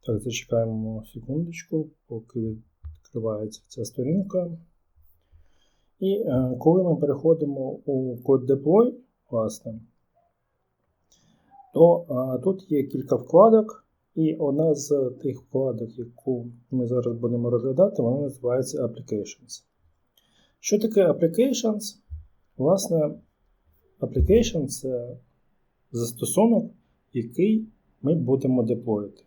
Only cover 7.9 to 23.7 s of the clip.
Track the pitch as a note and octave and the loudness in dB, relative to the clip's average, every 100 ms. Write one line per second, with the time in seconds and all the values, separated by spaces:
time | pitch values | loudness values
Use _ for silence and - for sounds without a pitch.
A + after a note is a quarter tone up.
7.9 | C3+ C3 B2 - C3+ B2+ C#3 C#3+ F#3+ A#3+ | -2 -2 -6 2 2 4 0 4 4 4
8.9 | A#3+ _ _ _ A#2 A2 - A#2 A2 - | 0 _ _ _ -4 -4 -6 -14 -16 -18
9.9 | _ _ _ _ _ _ _ _ _ _ | _ _ _ _ _ _ _ _ _ _
10.9 | _ _ _ _ _ _ - - - E3 | _ _ _ _ _ _ -20 -10 6 6
11.9 | E3+ - B2+ C3 B2+ F3+ F#3+ - D3 C#3 | 6 0 -4 -2 -2 -2 -4 -2 -2 -2
12.9 | C3+ B2+ B2 - E3 A3 A3 G#3+ - _ | -6 -2 -2 4 8 8 8 2 -8 _
13.9 | _ _ - D#3 D#3+ D3 C#3+ D#3+ C#3+ - | _ _ -2 -2 0 -2 2 2 0 0
14.9 | C#3+ B2+ B2 C#3 B2 _ C3 C3+ A2+ A2+ | 0 0 -4 -8 -8 _ -2 -2 -4 -8
15.9 | B2+ A#2 - - B2 A#2+ A#2+ _ C3 A#2+ | -10 -14 -10 -4 -4 -6 -16 _ -2 0
16.9 | B2 A#2+ A#2 A#2 A#2+ A#2 A#2+ C3 C3 G3 | 0 -2 -2 -2 0 0 0 0 4 2
17.9 | G3 A#2 C3+ C#3+ - B2 B2+ C3 D3 A#2+ | 4 0 0 -4 -6 -2 -2 -2 -4 -4
18.9 | - - G#2+ G2 - _ - _ _ _ | -6 -6 -6 -6 -14 _ -20 _ _ _
19.9 | _ _ _ _ _ _ _ - G#3 A3 | _ _ _ _ _ _ _ -2 0 2
20.9 | G#3 F3+ C#3+ E3 E3 C4 B3+ A3+ G#3+ - | 4 4 4 0 2 0 2 -2 -4 -8
21.9 | - _ - - _ _ - C3 F#3+ - | -14 _ -16 -16 _ _ -2 2 2 2
22.9 | E3 D3+ - _ _ _ _ _ | 0 0 -4 _ _ _ _ _